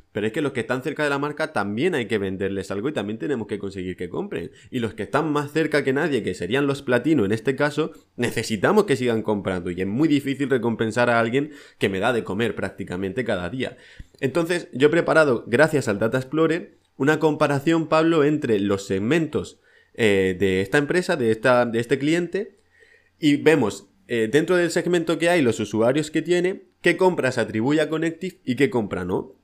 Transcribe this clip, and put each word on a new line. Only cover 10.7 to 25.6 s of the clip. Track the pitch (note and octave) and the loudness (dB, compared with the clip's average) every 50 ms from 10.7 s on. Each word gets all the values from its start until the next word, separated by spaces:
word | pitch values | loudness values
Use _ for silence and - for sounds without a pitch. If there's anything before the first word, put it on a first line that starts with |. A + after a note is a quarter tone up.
| A2+ A2 A#2 A2 G#2+ B2 A#2+ A#2+ | 0 0 -2 -2 0 0 2 2
a | A#2 A#2 | 2 2
alguien | A2+ A2+ A#2 C#3 C#3 - - - - - _ _ | 2 2 0 -2 -2 -2 -10 -18 -20 -20 _ _
que | - G2+ | -2 -2
me | F#2+ F#2+ | 0 0
da | G2+ B2 | 0 0
de | B2 A2 F2 | 0 0 -2
comer | - F#2 G#2 A#2+ G#2+ G2 | -4 -4 -2 -2 -2 -2
prácticamente | G2 G2 F#2 - - F#2+ E2+ F2+ F2+ G2 F#2+ F#2 B2+ A#2+ | -4 -6 -6 -6 -10 -10 -8 -6 -6 -6 -4 -4 -4 -4
cada | A2+ G#2+ F2+ F2 F2 | -4 -4 -4 -4 -6
día. | A#2 C3 A#2+ - - - - - - - - _ _ _ | -6 -6 -8 -8 -10 -14 -20 -20 -20 -20 -20 _ _ _
Entonces, | C#3+ C3 - F3 E3 E3 F3+ E3+ - - | -4 -2 0 0 0 0 -2 -4 -4 -8
yo | - B2+ C3+ | 2 4 4
he | D3+ | 4
preparado, | E3+ E3+ - - D3 D#3+ D#3 C#3+ A#2+ G#2+ - | 4 4 2 4 4 4 6 4 2 0 0
gracias | - A#2 B2 D#3 D#3+ D#3+ C#3 - A2+ | 0 4 4 4 4 4 -2 -2 -2
al | G2+ G2 | -2 0
Data | A2 A2+ A#2+ C3 | 0 0 0 -2
Explorer, | C3 - - D#3 D#3+ D#3+ D#3+ F3 G3+ - _ _ _ _ _ | -4 -2 0 2 2 2 2 -2 -4 -10 _ _ _ _ _
una | - C3+ D3 D#3 D3+ | 0 2 2 2 4
comparación, | D#3+ D3+ D3 D3+ D#3 C#3+ C#3+ C#3 - E3 E3 E3 D#3+ | 2 0 2 2 2 2 2 0 2 2 2 2 2
Pablo, | D3+ D#3+ D#3+ D#3+ E3 E3 D#3+ C#3 | 2 2 2 4 4 4 4 4
entre | D3 D#3 D3 - A#2+ A2 G2+ | 2 2 0 0 0 2 2
los | G2+ G2+ G2 G2 - | 2 0 0 -2 -2
segmentos, | - G2 F#2+ G2+ A#2 D#3 E3+ D#3 C#3+ - G#2 F2 - - _ _ _ _ _ _ _ _ | -4 -4 -2 0 2 2 2 0 0 -4 -6 -6 -6 -14 _ _ _ _ _ _ _ _
eh, | - A#2 G#2 G2+ F#2+ F#2 F#2+ F#2 F2 | 0 2 4 4 4 4 2 2 2
de | G2+ F#2+ F#2 F#2 | 0 2 2 0
esta | G2 - - D3 | 0 2 0 0
empresa, | D3 C#3 E3 F3+ F3 - F3 | 0 2 0 -2 0 0 -2
de | D3 A#2+ A2 | 0 2 0
esta, | A2 A2 - C3+ B2+ B2 A#2+ | 0 2 4 4 4 4 4
de | A#2 A2 A2+ | 2 0 -4
este | A#2 - C#3+ A#2+ | 0 0 -2 0
cliente, | C#3+ D3+ E3 E3+ F3 E3+ - F#3+ A#3 - _ _ _ _ _ _ _ _ _ _ _ _ _ _ | 0 0 0 0 -2 -2 -4 -6 -6 -8 _ _ _ _ _ _ _ _ _ _ _ _ _ _
y | D#3+ D3 C#3+ | 2 2 2
vemos, | C3 A#2+ D3 D#3+ D3+ A#2 G2+ - - - _ _ _ _ - | 4 6 4 6 6 4 0 -2 -6 -16 _ _ _ _ -4
eh, | - A2+ A2 A2 | 0 0 0 2
dentro | A2+ D3+ E3 E3 F#3 | 2 2 2 4 2
del | F3 F3 E3 | 2 2 2
segmento | E3 F3+ - E3+ F3 F3 D#3+ E3+ E3 D3+ | 0 0 0 2 0 0 2 0 -2 0
que | E3 E3+ | 2 2
hay, | F3 F3 | 4 4
los | C#3 A#2 - - | 4 2 2 0